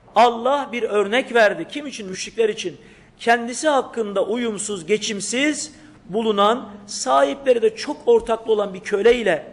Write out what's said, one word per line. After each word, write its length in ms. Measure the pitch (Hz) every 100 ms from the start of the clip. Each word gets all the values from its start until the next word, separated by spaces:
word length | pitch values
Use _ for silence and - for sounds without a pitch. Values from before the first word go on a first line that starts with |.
| _ 208
Allah 540 | 240 233 240 285 247
bir 120 | 233
örnek 500 | 220 208 196 240 262
verdi. 340 | 233 208 175 165
Kim 180 | 294 294
için? 220 | - 190
Müşrikler 400 | 185 214 226 220
için. 280 | 214 180 139 - - - -
Kendisi 500 | 233 240 233 240 311
hakkında 560 | 269 254 233 208 196 175
uyumsuz, 600 | 240 233 208 - 196 160
geçimsiz 840 | 208 208 202 - 247 294 285 - - - - -
bulunan, 600 | 202 220 202 208 254 - - -
sahipleri 720 | - 254 277 277 277 269 233
de 140 | 220 -
çok 220 | 269 - -
ortaklı 480 | 233 226 220 220
olan 200 | 214 196
bir 60 | 185
köle 360 | - 196 220 247
ile, 360 | 208 156 -